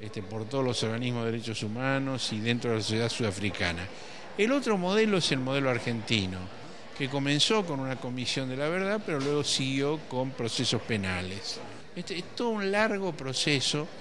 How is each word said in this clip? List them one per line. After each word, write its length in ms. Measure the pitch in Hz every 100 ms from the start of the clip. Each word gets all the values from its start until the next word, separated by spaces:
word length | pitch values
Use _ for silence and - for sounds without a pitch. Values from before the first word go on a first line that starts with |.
este, 220 | 110 113
por 220 | 95 110 110
todos 200 | 135 127
los 160 | 120
organismos 440 | 113 113 123 120 117
de 80 |
derechos 280 | 117 110 107
humanos 720 | 107 113 131 135 135 131 -
y 60 | 107
dentro 320 | 113 120 120
de 60 | 113
la 40 |
sociedad 280 | 101 110 117
sudafricana. 800 | - 113 95 101 - 90 85 95 - - - - -
El 160 | 214
otro 240 | 277 247 202
modelo 440 | 180 208 220 190
es 120 | -
el 100 | 135
modelo 280 | 131 139 135
argentino, 720 | 120 123 117 107 113 95 92 92 - - - - -
que 100 | 135
comenzó 560 | 139 139 147 - 220 180
con 140 | 139
una 160 | 131 123
comisión 520 | 127 127 120 - 131
de 80 | 131
la 100 | 151
verdad, 320 | 180 190 214 208
pero 140 | 151
luego 240 | 135 147
siguió 560 | 139 - 135 135 143 156 131
con 220 | 127 131
procesos 500 | 131 113 - 123 117
penales. 800 | - 110 95 92 92 98 - - - - - -
Este 220 | 175 175
es 60 | 175 -
todo 140 | 240
un 220 | 220 196
largo 420 | 202 220 202 190
proceso, 720 | 151 131 127 156 143 - 147 165 -